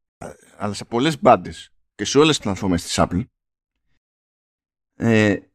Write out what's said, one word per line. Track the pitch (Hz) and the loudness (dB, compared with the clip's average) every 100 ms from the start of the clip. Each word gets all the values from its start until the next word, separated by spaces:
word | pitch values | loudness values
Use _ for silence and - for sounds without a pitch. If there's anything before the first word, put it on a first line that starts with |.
| _ _ - - _ - | _ _ -20 -20 _ -10
αλλά | 101 | -10
σε | 98 - | -8 -6
πολλές | 117 147 143 | -2 -2 2
μπάντες | - 104 87 82 - _ _ - | 4 4 0 -16 -20 _ _ -8
και | 104 | 0
σε | 135 | 4
όλες | 156 139 | 4 2
τις | |
πλατφόρμες | 107 95 101 87 | -4 -4 -2 -2
της | - - | -2 -2
Apple, | 82 87 - _ _ _ _ _ _ _ _ _ _ _ _ _ _ _ _ - | -2 -2 -8 _ _ _ _ _ _ _ _ _ _ _ _ _ _ _ _ -4
ε, | 117 113 107 98 - | 0 2 2 0 -6